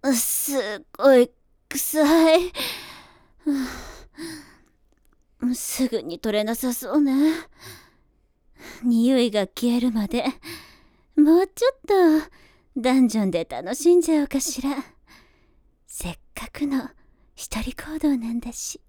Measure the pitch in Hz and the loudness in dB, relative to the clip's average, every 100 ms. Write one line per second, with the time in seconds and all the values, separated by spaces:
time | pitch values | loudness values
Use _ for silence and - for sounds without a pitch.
0 | 269 247 - - - 277 208 208 - - | 0 -2 -2 -6 -4 -4 -4 -8 -14 0
1 | 254 262 247 _ _ _ _ 277 - 302 | 6 6 4 _ _ _ _ -8 -4 2
2 | 294 330 320 320 359 - - - - - | 4 6 6 4 2 -6 -10 -10 -16 -20
3 | - _ _ _ - 277 254 - - - | -20 _ _ _ -4 -4 -4 -10 -16 -20
4 | - - 330 311 - _ _ _ _ _ | -20 -18 -16 -16 -20 _ _ _ _ _
5 | _ _ _ _ 247 247 - - 262 220 | _ _ _ _ -6 -4 -6 -4 -2 -2
6 | 151 170 220 214 214 226 262 240 254 277 | -8 -8 -4 -2 -2 -4 -4 -6 -2 0
7 | 285 262 302 339 - _ - - _ _ | 2 4 2 0 -8 _ -20 -20 _ _
8 | _ _ _ _ _ _ - - 247 233 | _ _ _ _ _ _ -20 -6 0 2
9 | 233 262 240 208 190 - 240 240 247 220 | 4 2 2 0 -4 -2 -2 0 0 -2
10 | 202 240 254 - - 339 - _ _ _ | -4 -4 -4 -6 -14 -18 -20 _ _ _
11 | _ - 294 330 381 - 494 523 - 403 | _ 2 6 6 4 0 -2 -2 0 4
12 | 349 311 - _ _ _ _ - 240 262 | 6 4 0 _ _ _ _ -4 0 4
13 | 247 214 196 170 165 120 175 247 311 349 | 4 2 -2 -2 -6 -10 -8 0 4 4
14 | 330 311 285 277 - - 269 277 - _ | 4 0 0 -4 -4 -6 -6 -6 -10 _
15 | _ - _ _ _ _ _ _ _ - | _ -20 _ _ _ _ _ _ _ -12
16 | 175 170 _ - 233 - 294 269 254 _ | -12 -12 _ -16 -16 -8 -4 -4 -6 _
17 | _ _ _ - - 220 226 - - 311 | _ _ _ -18 -12 -8 -8 -10 -10 -4
18 | 302 269 226 233 240 233 - - | -2 -2 -2 -6 -8 -12 -12 -14